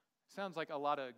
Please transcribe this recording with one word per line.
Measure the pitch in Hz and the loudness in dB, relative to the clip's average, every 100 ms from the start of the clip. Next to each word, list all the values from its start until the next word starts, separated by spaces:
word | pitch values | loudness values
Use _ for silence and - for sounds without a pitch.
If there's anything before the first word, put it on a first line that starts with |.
| _ _ - - | _ _ -12 -4
Sounds | 196 160 | -4 -2
like | 156 | -2
a | 147 | 2
lot | 143 147 | 2 2
of | 127 | 0